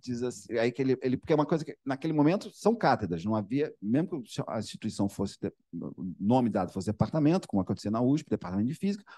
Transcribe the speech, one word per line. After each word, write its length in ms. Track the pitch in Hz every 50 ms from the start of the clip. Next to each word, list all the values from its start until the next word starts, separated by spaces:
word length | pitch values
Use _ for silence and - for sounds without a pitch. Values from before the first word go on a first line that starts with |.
diz 220 | - 123 120 120
assim, 340 | 123 123 120 - - - 107
aí 140 | 117 117 123
que 100 | - -
ele, 160 | 135 135 131 -
ele, 140 | - 131 123
porque 160 | 107 - -
é 40 | 160
uma 80 | 147 196
coisa 200 | 190 180 147 156
que, 120 | - - - -
naquele 280 | 135 135 - - 160
momento, 380 | 156 151 143 156 185 208 - 214 -
são 200 | - - 202 233
cátedras, 500 | 233 - 151 120 - 110 82 87 82 85
não 100 | 104 110
havia, 400 | 107 101 95 123 143 151 151 - -
mesmo 400 | - 104 120 147 185 190 - 139
que 80 | 110 - - - -
a 120 | - 92 113
instituição 500 | 101 - - - - 110 - - 101 101
fosse 280 | - - 101 98 - -
de-, 120 | - 95 - _ _ _
o 420 | - 85 76 - - - 90 92 82 -
nome 300 | 92 104 123 131 123 113
dado 240 | 98 101 90 -
fosse 140 | - 95 90
departamento, 640 | 107 104 - - 113 - - 143 151 170 190 - -
como 120 | - 95
acontecia 300 | 87 - 104 - - 104
na 100 | 107 113
usp, 300 | 123 127 143 156 - -
departamento 380 | 110 98 - 87 92 101 107 127
de 60 | 160
física, 300 | - - 196 202 214 - - -